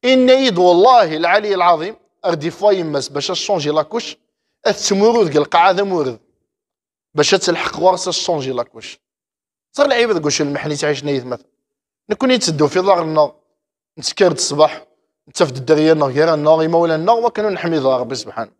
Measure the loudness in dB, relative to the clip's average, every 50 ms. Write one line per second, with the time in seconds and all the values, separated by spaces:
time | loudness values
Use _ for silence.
0 | 2 2 2 4 6 4 4 4 4 0 0 2 4 4 6 6 6 6 6 6
1 | 4 4 0 -4 -2 0 0 0 0 0 -2 0 2 2 2 2 -2 -10 -12 _
2 | _ _ _ _ -4 -4 -4 -4 -4 -8 -8 0 2 2 2 2 -2 -4 -4 -6
3 | -6 -6 -8 -8 -6 -6 -6 -6 -4 -4 -4 -2 -2 -2 -2 -2 -2 -2 -6 -8
4 | -8 -8 -16 _ _ _ _ _ _ _ _ _ _ -4 -4 -2 -2 -2 0 2
5 | 2 2 4 2 0 2 2 0 0 0 0 2 2 2 2 0 -2 -2 -2 -4
6 | -4 -4 -6 -10 _ _ _ _ _ _ _ _ _ _ _ _ _ _ _ _
7 | _ _ _ -2 0 2 2 0 2 -2 -4 -2 -4 -8 -6 0 2 2 2 2
8 | -4 -6 -6 -6 -4 -4 -4 -4 -4 -6 -6 -6 -8 _ _ -20 -20 -20 -20 _
9 | _ _ _ _ _ _ _ _ _ _ _ _ _ _ _ -2 0 0 2 0
10 | 0 0 0 -2 -2 -2 -2 -2 -4 -4 -4 -6 -6 -8 -8 -4 -4 -4 -4 -4
11 | -4 -6 -6 -6 -6 -8 -12 -12 _ _ _ _ _ _ _ _ _ _ _ _
12 | _ _ -6 -4 0 0 0 0 0 -4 -2 0 0 0 0 0 2 2 2 2
13 | 2 -2 0 0 0 0 -2 _ _ _ _ _ _ _ _ _ _ _ _ -10
14 | -10 -10 0 2 2 2 2 0 -6 -6 2 2 2 2 2 -6 -18 _ _ _
15 | _ _ _ _ _ _ _ -2 -2 -2 -2 -10 0 0 2 2 4 2 2 2
16 | 2 -2 0 0 0 0 0 0 2 2 2 2 2 0 0 0 0 0 0 -2
17 | 2 0 0 2 2 -2 -2 -2 -4 -4 -4 -4 -4 -4 -4 0 0 0 0 0
18 | -2 -6 -8 -12 -12 -12 -12 -12 -12 -12 _ _